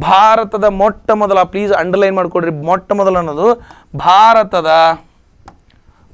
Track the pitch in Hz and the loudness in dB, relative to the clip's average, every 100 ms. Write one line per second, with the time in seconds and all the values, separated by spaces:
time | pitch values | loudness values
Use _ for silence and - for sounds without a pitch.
0 | 151 190 214 220 220 220 208 196 208 214 | 0 2 4 2 -2 -2 -2 0 -2 -2
1 | - 214 208 196 180 190 208 190 170 190 | -4 -2 0 0 -2 -4 -2 -2 -2 -2
2 | 196 190 175 175 165 151 156 185 185 202 | 0 -2 -4 -4 -4 -6 -4 -4 -4 -4
3 | 190 185 165 147 208 240 - - _ 143 | -2 -2 -4 -2 -2 -2 -6 -20 _ -4
4 | 170 190 220 226 202 185 160 160 165 165 | 2 4 4 4 0 -2 0 2 2 0
5 | - _ _ _ - - _ _ _ _ | -8 _ _ _ -20 -20 _ _ _ _
6 | _ | _